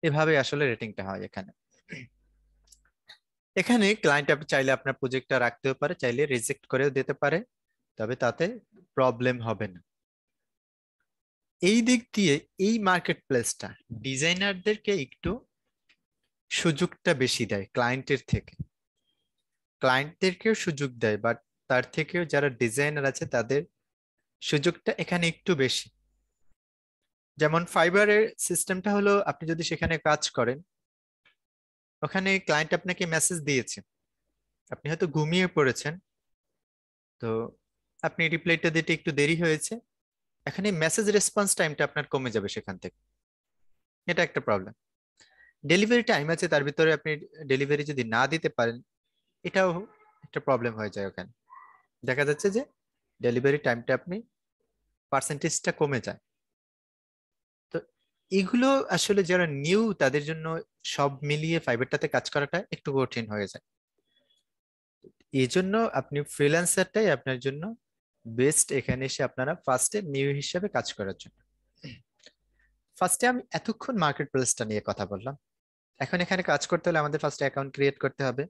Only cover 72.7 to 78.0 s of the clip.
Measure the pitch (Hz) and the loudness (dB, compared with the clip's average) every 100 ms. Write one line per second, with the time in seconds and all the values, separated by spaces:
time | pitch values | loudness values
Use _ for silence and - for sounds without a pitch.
72.7 | _ _ - 180 - 240 247 - 160 - | _ _ -2 0 2 2 0 -4 -8 -6
73.7 | 220 - 233 156 139 156 131 123 - 110 | -8 -4 0 0 0 -2 0 0 -2 -2
74.7 | 107 104 101 98 98 113 143 _ _ _ | -2 -2 -4 -4 -6 -8 -12 _ _ _
75.7 | _ _ _ 135 180 175 185 180 143 - | _ _ _ -4 -2 -2 -2 0 0 2
76.7 | 170 175 160 147 151 151 - 139 - 139 | -2 2 0 0 0 -2 -2 -2 -2 -8
77.7 | 131 139 135 | 0 0 0